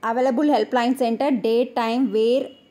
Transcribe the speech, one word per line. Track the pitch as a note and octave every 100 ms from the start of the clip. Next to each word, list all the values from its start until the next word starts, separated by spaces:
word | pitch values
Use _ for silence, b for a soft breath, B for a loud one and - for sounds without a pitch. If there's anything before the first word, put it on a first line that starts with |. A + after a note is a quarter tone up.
| A3+
available | A#3 C4 A#3+ D4+ C4
helpline | G#3+ B3+ A#3+ C4
center, | A#3+ A3+ C#4 B3+ A3+
date, | A3+ A#3+ B3
time | A3+ A#3 C4 G#3
where | A3+ B3+ C#4 - _